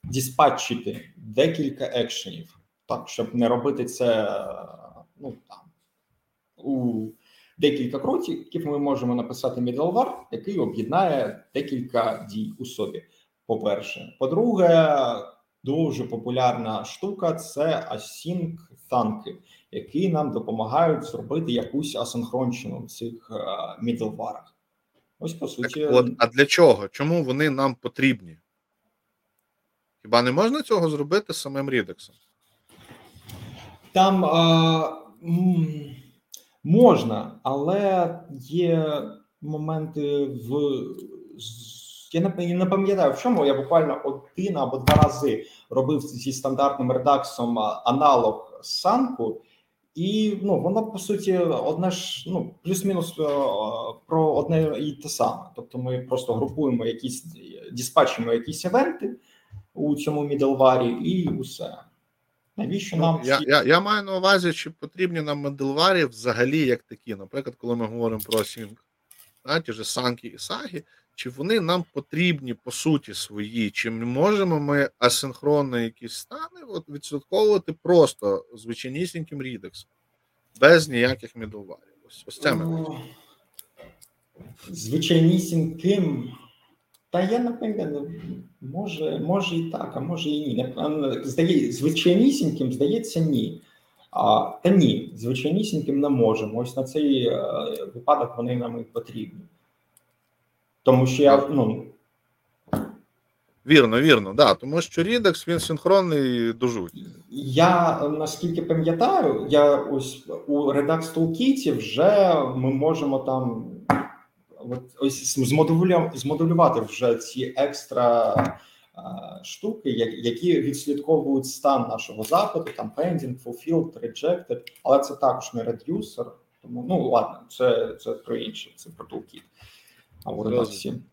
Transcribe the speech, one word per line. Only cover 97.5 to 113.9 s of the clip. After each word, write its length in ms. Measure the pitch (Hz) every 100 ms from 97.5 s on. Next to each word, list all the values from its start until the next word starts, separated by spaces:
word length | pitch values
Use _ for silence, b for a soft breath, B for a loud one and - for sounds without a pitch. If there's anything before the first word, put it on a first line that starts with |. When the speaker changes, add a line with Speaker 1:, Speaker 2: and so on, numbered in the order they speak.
| - 76 - - 120
Speaker 1:
випадок 420 | 120 147 120 -
вони 180 | 120 123
нам 240 | 120 117
і 40 |
потрібні. 580 | 113 120 113 110 107 - - _ _ _ _ _ _ _ _ _ _ _ _ _
Тому 240 | - 127 131
що 160 | 131
я, 140 | 143 139
Speaker 2:
Так. 100 | 139
Speaker 1:
ну, 340 | 147 110 - - - _ _ _ _ _ _ _ - - - _ _ _ _ _ _ 127
Speaker 2:
Вірно, 360 | 151 120 117
вірно, 320 | 156 123 98
да, 200 | 107 135
тому 280 | 92 131 160
що 200 | 165 -
Redux, 440 | 170 240 208 160 -
він 120 | 170
синхронний 960 | - 156 175 196 180 151 131 120 117
до 140 | 113 123
жуті. 380 | 117 87 - - - -
Speaker 1:
Я, 720 | - 131 131 175 180 170 - 147
наскільки 520 | 151 156 - 175 170
пам'ятаю, 840 | 165 160 160 165 247 381 180 110 -
я 260 | 147 147 143
ось 520 | - 139 127 - - - -
у 240 | 143 143
Redux 400 | 143 147 160 165
Toolkit 640 | - 165 165 254 269 - 120
вже 560 | 110 107 175 208 190 160 131 131
ми 140 | 131
можемо 500 | 135 151 156 147 135
там 520 | 131 131 127 113 95 92 -